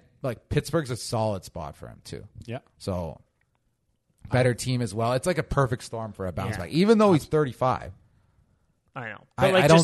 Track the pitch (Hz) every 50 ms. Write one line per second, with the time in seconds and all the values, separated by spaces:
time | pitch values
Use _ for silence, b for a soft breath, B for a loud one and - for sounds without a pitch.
0 | _ _ _ - - 131 113 - _ - - 147 - - - 170 147 113 127 -
1 | - - - 113 110 110 104 92 - - - 82 78 71 73 - - 60 55 -
2 | - - - - - - - - - - 113 131 _ _ _ _ - 101 92 90
3 | 87 78 60 - _ _ _ _ _ _ _ _ _ _ _ _ _ _ _ _
4 | _ _ _ _ - - - 123 127 127 120 - - 127 127 123 120 101 92 110
5 | 113 117 127 131 - 180 180 156 - - - 143 139 123 127 - - - - 113
6 | 113 110 98 - 95 90 85 101 95 98 104 95 87 80 95 156 190 208 233 214
7 | 214 202 180 143 - - - 156 151 131 113 - 127 127 113 - - - - _
8 | _ _ _ _ _ _ _ _ _ _ _ _ _ _ _ _ _ _ - 139
9 | 120 110 104 - - _ - - - 196 190 185 135 151 160 165